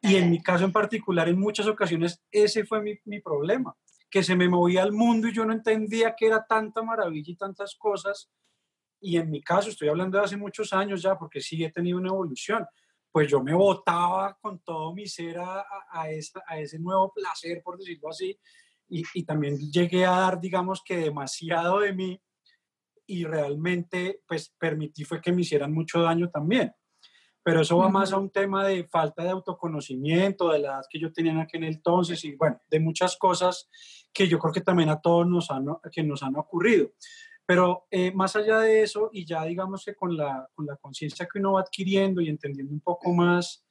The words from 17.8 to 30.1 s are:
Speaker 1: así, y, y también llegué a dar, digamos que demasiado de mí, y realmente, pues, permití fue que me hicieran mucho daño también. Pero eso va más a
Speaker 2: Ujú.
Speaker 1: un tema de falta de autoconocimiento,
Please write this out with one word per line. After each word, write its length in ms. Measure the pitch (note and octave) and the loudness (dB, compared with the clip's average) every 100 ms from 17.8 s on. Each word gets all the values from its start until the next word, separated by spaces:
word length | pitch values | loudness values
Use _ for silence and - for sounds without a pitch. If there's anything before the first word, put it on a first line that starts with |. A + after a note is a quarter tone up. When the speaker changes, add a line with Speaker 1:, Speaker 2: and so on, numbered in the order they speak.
| F#3+ D#3+ D3 | -14 -14 -12
Speaker 1:
así, 280 | D#3+ F#3+ G3+ _ _ _ _ _ | -8 -8 -10 _ _ _ _ _
y, 140 | E3+ E3 | -8 -8
y 100 | F#3 | -8
también 340 | E3 D#3 C#3+ C#3+ | -4 -2 -2 -4
llegué 480 | D3 D#3 F3 F3+ F3+ | -2 0 0 2 2
a 60 | |
dar, 300 | F#3 F#3 F#3 | 4 2 0
digamos 400 | F#3 F#3 F3+ F#3+ - | -4 -4 -2 -6 -6
que 120 | F3+ | -4
demasiado 840 | D#3+ D3 C3+ - E3 E3+ E3+ G3 | -2 -4 -8 -10 -4 -2 0 0
de 140 | G#3 | 0
mí, 280 | F#3+ F#3 F#3 _ _ _ _ _ _ _ _ _ | -2 -6 -8 _ _ _ _ _ _ _ _ _
y 160 | F#3 | -6
realmente, 1000 | E3 D#3 C#3+ D3 E3+ F3+ E3+ F#3 F3+ G3 _ | -4 -2 -2 -2 -2 -2 -2 -6 -6 -8 _
pues, 260 | E3 - _ | -8 -8 _
permití 460 | E3 D#3 D3+ - D3 | -4 -2 -6 -10 -10
fue 160 | E3 | -6
que 100 | E3 | 0
me 100 | F3+ | 0
hicieran 320 | E3+ D3 C#3+ | 2 0 0
mucho 280 | D#3 D#3+ E3+ | -2 -2 2
daño 280 | E3+ E3 F3 | 2 2 0
también. 440 | D3+ D3+ B3 - _ _ _ _ _ _ _ - | -2 0 2 0 _ _ _ _ _ _ _ 0
Pero 160 | E3 | 2
eso 160 | D#3 E3+ | 4 4
va 120 | F#3+ | 4
más 240 | G3 F#3+ | 4 2
a 20 | G3 | 0
Speaker 2:
Ujú. 100 | G3 | -2
Speaker 1:
un 40 | |
tema 340 | G3 G3 G3 G3 | -2 0 0 0
de 200 | F#3+ E3+ | 0 -2
falta 380 | E3+ D#3 D#3+ | 0 -2 -2
de 60 | E3+ | -4
autoconocimiento, 1200 | F#3 F#3 F3 F3 D#3 C3+ C3 C#3+ | -4 -6 -8 -6 -6 -8 -6 0